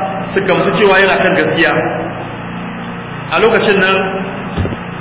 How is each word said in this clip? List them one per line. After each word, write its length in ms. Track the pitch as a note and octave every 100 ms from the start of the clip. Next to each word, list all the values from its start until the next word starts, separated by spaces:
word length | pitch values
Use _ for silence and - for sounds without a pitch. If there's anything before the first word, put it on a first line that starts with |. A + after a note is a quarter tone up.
| - - -
su 100 | F#3+
gamsu 280 | F#3 E3+ F#3+
cewa 240 | G3 G3+ F#3+
yana 160 | G3 E3+
kan 140 | F#3
gaskiya. 380 | D#3+ D#3 D#3 D#3 C#3 - - - - - - - - - - - - - -
A 160 | - D#3+
lokacin 400 | A3 A3 F3 G3
nan 160 | F#3 F#3+ F#3 F#3+ - - - - - - - -